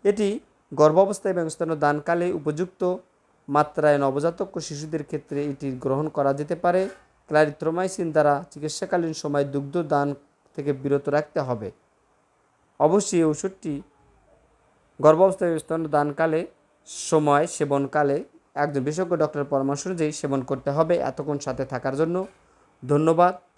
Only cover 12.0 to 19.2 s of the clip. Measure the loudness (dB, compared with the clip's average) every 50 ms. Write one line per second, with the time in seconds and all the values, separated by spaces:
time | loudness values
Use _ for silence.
12 | _ _ _ _ _ _ _ _ _ _ _ _ _ _ _ _ 2 4 4 4
13 | 2 2 0 2 2 2 2 0 -4 -8 -8 _ -8 -8 -8 -8 -10 _ _ _
14 | _ _ _ _ _ _ _ _ _ _ _ _ _ _ _ _ _ _ _ _
15 | 6 6 8 8 6 4 4 2 -2 -2 -2 -2 -4 -4 -4 -4 -4 0 0 0
16 | 0 0 0 0 0 0 0 0 -2 -4 _ _ _ _ _ _ _ -18 -14 -12
17 | -4 2 2 2 4 4 4 4 2 0 -2 -4 -2 0 0 0 -2 0 0 0
18 | 0 2 0 -2 -4 -8 _ -20 _ _ _ -2 -2 -2 0 -2 -2 -2 -2 -2
19 | -2 -2 0 0